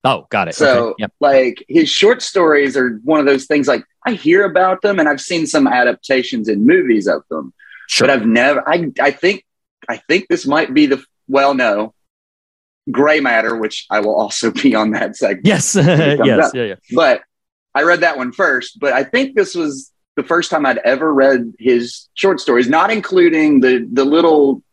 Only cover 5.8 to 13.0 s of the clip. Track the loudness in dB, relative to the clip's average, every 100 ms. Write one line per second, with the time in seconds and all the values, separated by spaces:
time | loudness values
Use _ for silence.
5.8 | 0 -2 -2 -2 -2 -6 -4 0 4 2
6.8 | 2 0 0 -4 _ -12 -12 _ -20 -20
7.8 | -8 0 2 2 2 2 2 0 -2 -2
8.8 | -2 -2 -2 0 -4 -4 _ _ _ _
9.8 | -12 -12 -2 -2 0 -4 0 -2 0 2
10.8 | 2 0 _ _ -2 0 2 0 0 -2
11.8 | -6 _ _ _ _ _ _ _ _ _
12.8 | -6 0